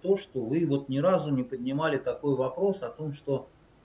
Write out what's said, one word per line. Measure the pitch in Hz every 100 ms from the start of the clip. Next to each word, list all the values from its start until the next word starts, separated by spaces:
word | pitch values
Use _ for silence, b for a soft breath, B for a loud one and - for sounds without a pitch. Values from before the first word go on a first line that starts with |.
то, | 180 196
что | - 131
вы | 113 160 156
вот | 139 -
ни | 135
разу | 175 180 147
не | 131
поднимали | 123 127 123 143 156 135
такой | 123 - 143 131
вопрос | 131 180 196 190
о | 120
том, | - 151
что | 143 - 135 - - _ _